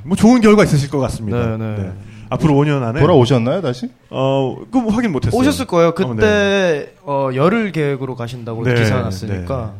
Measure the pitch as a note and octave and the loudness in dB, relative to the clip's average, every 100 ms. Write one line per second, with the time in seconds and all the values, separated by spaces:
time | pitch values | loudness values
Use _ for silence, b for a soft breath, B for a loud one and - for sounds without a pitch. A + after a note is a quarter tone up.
0 | C3 G3+ G#3+ B3 G#3+ G#3 F3+ D3+ C3+ C#3+ | -4 4 6 6 6 6 4 2 0 -2
1 | A#2+ G#2+ G#2+ A#2+ A#2 A2 A2 G#2+ F#2+ F#2 | -4 -4 -4 -2 -2 -4 -6 -6 -8 -10
2 | B B B B2+ D#3+ C#3 D3+ C#3+ A#2 A2+ | B B B -2 2 2 2 0 -2 0
3 | D3 D#3 A#2+ C3 A#2 F3+ D3+ B2+ A#3+ - | 4 4 4 2 0 -2 -4 -6 -10 -12
4 | _ - C3+ C#3 C3 - - B3+ B3 G#3+ | _ -4 0 0 -2 -6 -4 -2 0 -2
5 | A3+ C3+ - A#3 C4+ C#4 B3 F3 E3+ E3+ | 0 -2 -2 2 0 0 -2 2 2 0
6 | D3+ A2 G#3+ G#3 G3+ G3 F#3 D3 - _ | -4 2 2 2 2 2 0 -2 -6 _
7 | C#3+ C#3 C3+ B2+ E3 A#3 G#3 D#3+ C#3+ C3+ | -6 -4 -2 2 2 2 -2 -2 -2 -4
8 | C3 A#2+ A#2 B2+ A#2 A2+ B2 A#2+ A2 - | -6 -8 -10 -10 -10 -4 0 2 2 0
9 | - F#2 G#2+ F#2+ F2 C3+ A2 | -2 -6 -6 -6 -6 -6 -8